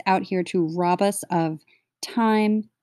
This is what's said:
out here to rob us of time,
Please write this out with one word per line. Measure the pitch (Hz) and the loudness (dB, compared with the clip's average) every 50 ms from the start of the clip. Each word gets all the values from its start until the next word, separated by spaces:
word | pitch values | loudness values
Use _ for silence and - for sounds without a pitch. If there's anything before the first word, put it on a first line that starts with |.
| - | 0
out | 190 185 185 185 | 0 0 0 0
here | - 190 180 175 | -2 -4 -4 -2
to | - - 185 165 | -2 -2 -2 -2
rob | 156 165 175 175 175 180 175 202 | 0 -2 0 0 2 2 2 2
us | 202 202 - - - | 0 0 -2 -6 -4
of | 190 170 165 156 156 156 - _ _ _ _ _ _ _ | -2 -2 0 -2 -4 -8 -12 _ _ _ _ _ _ _
time, | - - - 240 226 220 220 214 214 214 214 214 208 - _ _ | -14 -6 -2 0 2 2 2 2 2 2 0 0 -2 -6 _ _